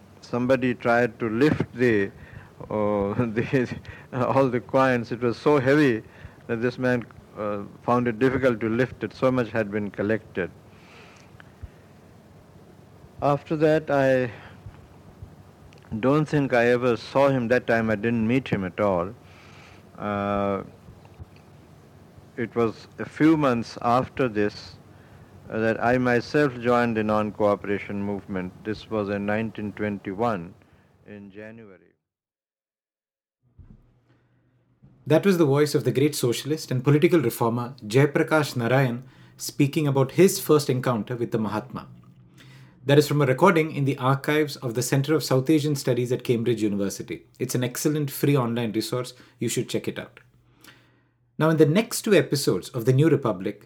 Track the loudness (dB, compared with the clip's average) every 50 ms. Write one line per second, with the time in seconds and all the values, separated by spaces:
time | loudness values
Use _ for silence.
0 | -20 -20 -20 -20 -12 -8 -4 -2 0 2 2 2 0 -2 -4 -2 0 2 2 2
1 | 2 0 -2 -4 -6 -4 0 2 2 2 2 0 -2 -6 -2 0 2 2 4 2
2 | 0 -2 -6 -12 -20 -20 -20 -20 -20 -20 -20 -20 -12 -8 -4 -2 -2 -2 0 -2
3 | -2 -2 -2 -2 -4 -2 -2 -4 -2 0 0 -2 -2 -2 -6 -12 -14 -16 -18 -20
4 | -16 -10 -6 -2 -2 2 2 2 2 2 0 -4 -4 0 2 2 2 4 2 0
5 | -2 -6 -6 -4 -2 -2 -2 0 2 2 2 4 4 4 4 4 4 4 2 0
6 | -4 -10 -18 -20 -20 -20 -20 -16 -10 -8 -4 -4 -2 -4 -2 -2 -2 0 0 -2
7 | -4 -8 -16 -20 -20 -18 -12 -8 -6 -6 -6 -8 -10 -12 -18 -6 -2 0 2 2
8 | 2 0 0 2 2 2 2 2 2 0 0 0 -2 -2 0 0 -2 -2 -4 -8
9 | -10 -10 -4 -2 0 0 2 0 -2 -2 -2 -4 -4 -2 -4 -4 -6 -6 -6 -4
10 | -2 -2 -2 -2 -4 -8 -6 -6 -6 -6 -8 -16 -20 -20 -20 -20 -20 -20 -20 -20
11 | -20 -20 -20 -20 -20 -20 -20 -20 -20 -20 -20 -18 -18 -18 -18 -20 -20 -20 -20 -20
12 | -20 -20 -20 -20 -20 -20 -20 -20 -20 -20 -20 -20 -20 -20 -20 -20 -20 -20 -20 -20
13 | -20 -20 -8 -2 0 0 0 0 -2 -6 -2 2 2 4 4 2 0 0 0 2
14 | 4 4 2 2 0 -2 -6 -12 -18 -20 -20 -20 -20 -20 -20 -20 -20 -20 -20 -20
15 | -20 -20 -20 -20 -20 -20 -20 -20 -20 -20 -20 -20 -20 -20 -20 -20 -14 -10 -6 -2
16 | 0 2 2 2 2 2 0 0 0 2 2 4 4 4 4 4 2 0 0 0
17 | -4 -2 2 2 4 4 4 2 2 2 2 2 2 2 0 2 2 0 0 0
18 | 0 0 0 0 0 0 0 0 0 -2 -4 -4 -4 -4 -2 0 0 2 2 0
19 | -2 -4 -8 -14 -20 -20 -20 -20 -20 -20 -20 -20 -20 -20 -20 -20 -20 -20 -16 -10
20 | -8 -6 -4 -4 -2 -2 -2 -2 -2 -2 -2 -4 -6 -12 -18 -20 -20 -20 -20 -20
21 | -20 -20 -20 -20 -20 -20 -20 -20 -20 -20 -20 -20 -20 -20 -20 -20 -20 -20 -20 -20
22 | -20 -20 -20 -20 -20 -16 -10 -10 -10 -4 -2 -2 -2 -2 -2 -6 -14 -18 -14 -12
23 | -12 -10 -2 2 4 4 4 4 2 0 0 -2 -4 -8 -10 -4 0 2 2 2
24 | 0 -2 -4 -4 -4 -2 0 -2 -2 -2 -4 -8 -16 -20 -20 -20 -20 -20 -20 -20
25 | -20 -20 -20 -20 -20 -20 -20 -20 -16 -10 -6 -2 -2 -2 -2 0 0 0 0 2
26 | 2 2 0 0 0 0 0 0 0 0 -2 -2 0 0 2 2 2 0 0 -2
27 | 0 0 0 0 0 -2 -2 0 0 0 0 0 -2 -4 -6 -6 -6 -8 -8 -6
28 | -6 -6 -6 -8 -8 -8 -8 -8 -8 -8 -12 -12 -10 -10 -10 -10 -10 -6 -6 -4
29 | -4 -4 -4 -4 -2 -2 -2 -4 -4 -6 -8 -10 -10 -10 -8 -6 -6 -6 -6 -6
30 | -8 -10 -6 -4 -2 -2 -2 -4 -8 -12 -16 -20 _ _ _ _ _ _ _ _
31 | _ -20 -20 -20 -20 -20 -20 -20 -20 -18 -20 -20 -20 -20 -20 -20 _ _ _ _
32 | _ _ _ _ _ _ _ _ _ _ _ _ _ _ _ _ _ _ _ _
33 | _ _ _ _ _ _ _ _ _ _ _ -20 -20 -20 -20 -20 _ _ _ _
34 | _ _ _ _ _ _ _ _ _ _ _ _ _ _ _ _ -20 _ _ _
35 | _ 0 0 2 2 2 2 2 2 2 2 2 2 0 0 -2 -2 0 0 2
36 | 0 0 0 -2 -2 -2 -2 -2 -4 -6 -6 -6 -6 -6 -6 -2 2 2 4 4
37 | 4 4 4 2 2 0 0 0 0 0 0 -2 -4 -8 -12 -14 -10 0 2 4
38 | 4 4 2 0 0 2 2 0 0 0 -4 -4 0 2 2 2 2 0 -2 -6
39 | -10 -14 -20 -20 -20 -20 _ -14 -12 -6 0 0 0 0 2 0 0 0 2 2
40 | 0 2 4 4 4 4 4 0 2 2 4 4 4 0 -2 -2 -2 -2 -2 -2
41 | -4 -6 -6 -6 -4 -4 -2 -4 -4 -4 -4 -6 -6 -8 -12 -14 -14 -16 -20 -20
42 | -20 -20 -20 -20 -20 _ -20 -20 -20 -20 -20 -20 -20 -20 -20 -8 2 6 6 6
43 | 6 6 2 2 2 2 4 6 6 6 6 4 2 0 -2 -2 -2 -2 -2 0
44 | 0 0 0 2 0 0 0 2 0 -2 -4 -6 -8 -4 -4 -4 -2 0 0 0
45 | 2 2 0 0 0 0 0 2 2 2 2 2 2 0 -2 -2 -2 -2 0 0
46 | 0 -2 -2 -2 0 0 0 0 0 0 0 0 0 -2 0 -2 -2 -4 -4 -8
47 | -10 -12 -12 -14 -14 _ _ -8 -6 -4 -2 -4 -4 -4 -4 -2 -2 -2 0 0
48 | -4 -6 -4 -2 0 2 2 2 0 0 -2 -2 -4 -2 -4 -4 -4 -4 -6 -6
49 | -6 -8 -14 -18 -20 _ _ _ -6 -4 -4 -4 -4 -4 -6 -6 -6 -6 -8 -10
50 | -12 -14 -20 -20 -20 _ _ _ _ _ _ _ -20 -20 -20 _ _ _ _ _
51 | _ _ _ _ _ _ _ 0 2 2 6 6 6 6 4 2 0 -2 -6 -6
52 | 0 4 4 4 4 2 -2 -2 0 0 -2 -2 -4 -8 -10 -2 0 2 4 4
53 | 4 4 4 2 2 -2 -4 -4 -6 -8 -8 -10 -16